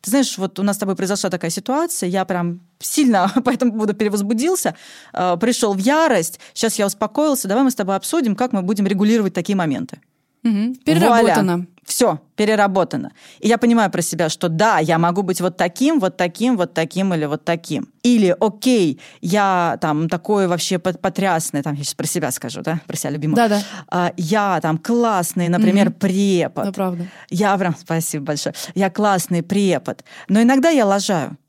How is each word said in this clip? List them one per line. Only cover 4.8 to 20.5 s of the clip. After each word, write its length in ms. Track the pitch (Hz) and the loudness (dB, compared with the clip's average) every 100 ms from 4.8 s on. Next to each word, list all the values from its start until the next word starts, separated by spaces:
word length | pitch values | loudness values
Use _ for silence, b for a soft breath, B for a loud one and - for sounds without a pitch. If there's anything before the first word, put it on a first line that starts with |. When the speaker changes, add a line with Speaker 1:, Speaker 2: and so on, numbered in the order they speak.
| B B B | B B B
Speaker 1:
э, 220 | - 180 175 | -2 0 2
пришел 320 | 226 233 214 | 0 2 0
в 60 | 196 | 2
ярость, 600 | 208 302 320 214 165 - B | 2 2 4 2 0 -10 B
щас 240 | - 226 - | -4 -4 0
я 80 | 202 | -2
успокоился, 640 | - 214 247 302 262 - | -2 -4 0 0 0 0
давай 160 | 220 | 2
мы 60 | 269 | 2
с 40 | |
тобой 220 | 240 190 196 | 0 -2 -2
обсудим, 400 | - 330 247 196 | -2 -2 0 0
как 160 | 254 | -2
мы 80 | 208 | -2
будем 240 | 180 208 202 | -2 0 0
регулировать 460 | 196 208 226 196 | 2 2 2 0
такие 240 | 180 170 196 | -2 -2 -2
моменты». 420 | 160 123 85 - _ _ _ _ | 0 -4 -8 -14 _ _ _ _
Speaker 2:
Мгм. 320 | 233 202 226 254 | -2 0 -2 -4
Переработано. 680 | - 320 294 233 226 170 190 | 0 2 4 6 4 4 2
Speaker 1:
Вуаля. 140 | 175 180 _ - | 0 -4 _ -10
Все, 320 | - 233 156 _ - | 0 2 0 _ -2
переработано. 760 | 208 214 202 190 170 135 - B B B | 0 2 2 2 0 -4 -8 B B B
И 80 | 214 | 0
я 80 | 233 | 4
понимаю 320 | 240 233 202 | 4 4 2
про 120 | - | 0
себя, 260 | 165 160 160 | -4 -2 -2
что 200 | - 175 | 0 -2
да, 300 | 160 220 185 | 2 4 4
я 200 | 156 165 | 2 2
могу 240 | 170 175 | 2 0
быть 180 | 190 185 | -2 -2
вот 160 | 185 180 | -4 -2
таким, 440 | 180 - 277 320 | -4 0 2 2
вот 160 | 190 180 | 0 -2
таким, 380 | 175 - 240 233 | -4 0 0 0
вот 160 | 175 | 0
таким 380 | - 160 180 196 | -2 -4 -2 -2
или 100 | 170 151 | 0 -2
вот 180 | 151 | -4
таким. 440 | - 165 - 143 - _ | -4 -4 -4 -8 -8 _
Или, 320 | 240 233 185 170 | 2 4 4 4
окей, 600 | 220 208 254 233 165 131 B B | 0 0 2 2 2 -2 B B
я 560 | 170 208 196 185 170 117 | -2 0 2 2 0 -2
там 280 | 160 151 160 | -2 -2 -2
такой 380 | 170 - 208 | -4 0 0
вообще 320 | 185 | 2